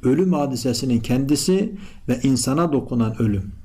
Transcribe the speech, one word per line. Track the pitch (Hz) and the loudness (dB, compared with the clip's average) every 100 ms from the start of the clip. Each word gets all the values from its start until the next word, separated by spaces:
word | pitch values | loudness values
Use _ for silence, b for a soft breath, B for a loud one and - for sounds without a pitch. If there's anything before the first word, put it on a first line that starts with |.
Ölüm | 123 143 185 | 2 2 2
hadisesinin | 160 143 123 131 117 131 117 | 2 0 -2 -2 -2 0 0
kendisi | - 127 139 147 - 185 208 B B B - | 2 0 2 0 2 2 0 B B B -4
ve | 120 | 0
insana | 139 127 - 139 170 | 2 2 2 0 2
dokunan | 143 120 123 117 110 | 0 0 0 0 0
ölüm. | 113 101 - - | 0 0 -4 -12